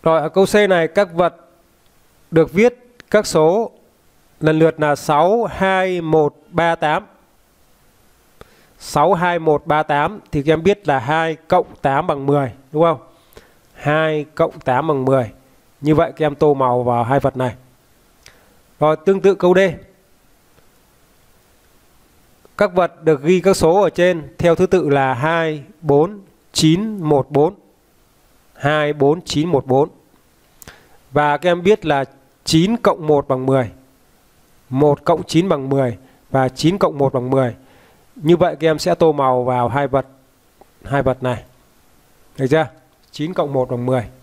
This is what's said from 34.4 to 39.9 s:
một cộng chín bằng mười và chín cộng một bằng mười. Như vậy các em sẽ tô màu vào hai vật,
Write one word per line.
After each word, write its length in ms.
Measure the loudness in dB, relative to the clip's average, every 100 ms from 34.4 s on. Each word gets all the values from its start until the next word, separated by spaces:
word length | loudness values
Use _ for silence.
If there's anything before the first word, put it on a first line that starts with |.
| _ _ _
một 360 | 0 2 2 -2
cộng 180 | -4
chín 260 | 0 -2 0
bằng 200 | -2 -2
mười 280 | -2 -2 -6 _ _ _
và 180 | -2 -2
chín 280 | 0 -2 0
cộng 200 | -2 0
một 160 | -2
bằng 160 | -2 -2
mười. 260 | 0 -2 -6 _ _ _ _ _ -6
Như 220 | 0 2
vậy 180 | 2 0
các 80 | -2
em 120 | -2
sẽ 160 | -2 0
tô 160 | 2
màu 320 | 2 0 0
vào 240 | -2 -2 -2
hai 200 | -2
vật, 180 | -2